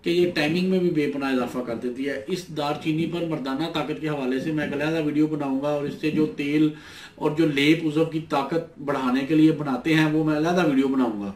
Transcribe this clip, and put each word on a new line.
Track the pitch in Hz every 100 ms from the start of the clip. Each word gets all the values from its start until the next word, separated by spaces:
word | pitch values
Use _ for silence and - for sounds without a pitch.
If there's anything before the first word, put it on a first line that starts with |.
कि | 175
ये | 175 175
timing | 175 151 175 185
में | 185
भी | 175
बेपनाह | 151 143 135 135
इजाफा | 131 120 127
कर | 120 110
देती | 123 123
है। | 139 131 -
इस | 185 -
दारचीनी | 151 147 151 160 156 160
पर | 170 165
मर्दाना | 147 131 135 165
ताकत | 156 147 151
के | 151
हवाले | 143 127 131
से | 160
मैं | 151 143
एक |
अलहदा | - 151 165
वीडियो | 151 147 156
बनाऊँगा | 156 139 135 147
और | 147 143
इससे | 131 156
जो | 151 151 -
तेल | 143 151 156 151 - - - -
और | 151 151
जो | 160
लेप | 139 143 160 160
उज़व | 147 160
की | 160 -
ताकत | 143 131 165 - -
बढ़ाने | 143 135 131 131
के | 139 156
लिए | 156
बनाते | 147 147 127 160
हैं | 156 156
वो | 156
मैं | 156 151
अलहदा | 165 180
वीडियो | 165 135 135
बनाऊँगा | 131 120 104 101